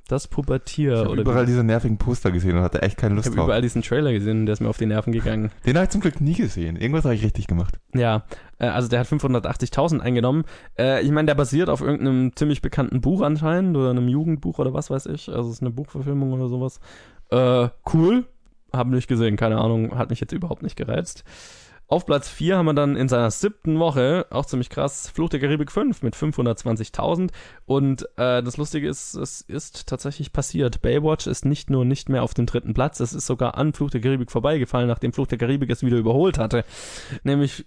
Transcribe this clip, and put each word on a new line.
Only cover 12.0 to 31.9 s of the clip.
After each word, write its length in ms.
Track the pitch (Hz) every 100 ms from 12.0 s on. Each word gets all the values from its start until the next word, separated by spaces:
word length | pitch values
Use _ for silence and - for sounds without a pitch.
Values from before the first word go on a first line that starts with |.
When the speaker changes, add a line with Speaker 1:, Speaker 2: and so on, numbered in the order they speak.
| 135 131 127
Speaker 1:
ziemlich 260 | - 151 139
bekannten 400 | - - 131 127
Buch 200 | 131 190
anscheinend 540 | 147 151 156 175 190 147
oder 140 | 131
einem 180 | 123 123
Jugendbuch 500 | 139 160 151 - 156
oder 160 | 131
was 160 | 139 -
weiß 160 | 135 -
ich. 220 | 151 -
Also 200 | 120 117
es 80 | 113
ist 60 |
eine 80 | 123
Buchverfilmung 600 | 117 147 143 139 143 135
oder 160 | 127 127
sowas. 320 | 123 127 - - - - - -
Äh, 380 | 123 127 123 120 - -
cool. 300 | 160 170 247 - - - - _
Hab 160 | 127 123
nicht 180 | 127 -
gesehen, 300 | 120 113 104
keine 220 | 113 110
Ahnung, 360 | 113 113 110 123
hat 140 | 113
mich 100 | 117
jetzt 120 | -
überhaupt 320 | - 170 -
nicht 100 | 156 -
gereizt. 460 | 127 135 170 - - - - - - - -
Auf 180 | 160 -
Platz 220 | 143 -
vier 280 | - 160 190
haben 100 | 160
wir 60 |
dann 200 | 147 143
in 140 | 139 131
seiner 240 | 123 113
siebten 480 | - 208 - 160 156
Woche, 440 | 165 135 127 180 -
auch 160 | 123 143
ziemlich 240 | 131 123
krass, 380 | 143 143 - -
Fluch 160 | - 160
der 120 | 143
Karibik 320 | 139 151 143
fünf 300 | 202 277 -
mit 100 | 123
fünfhundertzwanzigtausend. 1160 | - 156 - 120 113 120 113 110 - - 170 185 - - - -
Und, 380 | 139 139 131 - -
äh, 280 | 127 123
das 140 | 123 147
Lustige 280 | 151 151 151
ist, 260 | 143 -
es 260 | - - -
ist 480 | - 147 - - -
tatsächlich 440 | 127 143 - 143
passiert. 500 | - - 160 127 -
Baywatch 440 | 120 139 156 156 -
ist 180 | 123
nicht 240 | 135 147 -
nur 160 | 131
nicht 240 | 123